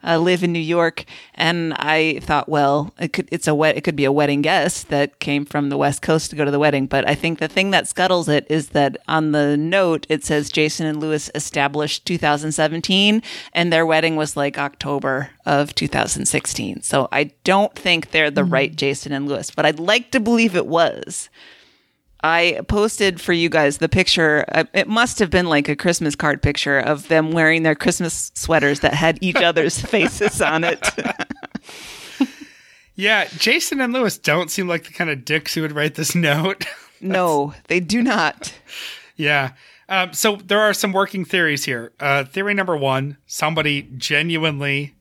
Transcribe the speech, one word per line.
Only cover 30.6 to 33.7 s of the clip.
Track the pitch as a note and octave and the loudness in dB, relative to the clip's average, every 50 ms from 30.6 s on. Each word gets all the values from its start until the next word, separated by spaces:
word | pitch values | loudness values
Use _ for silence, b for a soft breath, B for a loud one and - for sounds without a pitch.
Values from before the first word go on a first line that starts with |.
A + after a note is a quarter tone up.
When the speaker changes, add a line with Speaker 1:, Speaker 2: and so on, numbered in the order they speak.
| E3 | 0
Speaker 1:
it. | E3+ E3+ - - - - | 0 -2 0 -2 -4 -4
<laughs> | - - B3 - - - _ - - - - _ - B B B B B B B B B B B B C#4 B B B B B B B B B B B B B B | -2 -6 -6 -6 -6 -8 _ -10 -16 -16 -14 _ -14 B B B B B B B B B B B B -4 B B B B B B B B B B B B B B
Speaker 3:
Yeah, | - F#3+ G#3 A3 G#3 F3+ - - D#3 | -2 0 2 2 2 2 -2 -4 -2
Jason | - A3 C4 E4+ E4 - | 0 2 2 0 0 -2